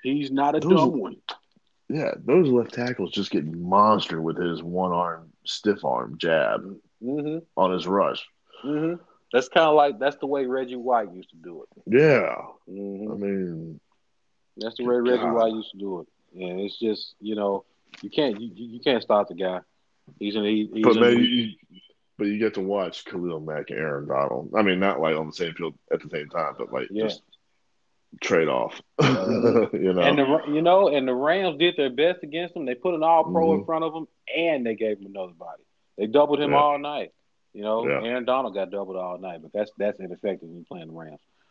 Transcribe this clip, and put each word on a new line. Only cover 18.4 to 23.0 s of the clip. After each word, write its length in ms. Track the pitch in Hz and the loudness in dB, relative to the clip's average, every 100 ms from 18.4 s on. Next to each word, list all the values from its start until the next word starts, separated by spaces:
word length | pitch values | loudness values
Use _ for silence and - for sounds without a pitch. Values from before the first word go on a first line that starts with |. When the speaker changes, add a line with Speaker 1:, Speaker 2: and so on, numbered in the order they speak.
| 117 | -10
Speaker 1:
you, 140 | 92 117 | -14 -16
you 60 | 120 | -4
can't 200 | 147 117 | 0 0
stop 280 | - 104 101 | 2 2 2
the 40 | 87 | -4
guy. 260 | 92 90 - _ _ _ - - | -4 -4 -10 _ _ _ -20 -8
He's 160 | 104 107 | -4 -2
in, 80 | |
he, 260 | 104 107 107 | 0 0 -2
he's 100 | 110 | 2
Speaker 2:
But 140 | 117 110 | 4 6
Speaker 1:
in 40 | |
Speaker 2:
man, 120 | 120 120 | 6 6
Speaker 1:
the 60 | |
Speaker 2:
you, 220 | - 247 220 - _ | 4 2 -2 -8 _
you, 100 | - _ _ _ - | -20 _ _ _ -6
but 80 | 104 | -4
you 100 | 107 | 0
get 160 | 110 101 | -2 -2
to 60 | |
watch 420 | 95 101 87 - | -2 -2 -2 -6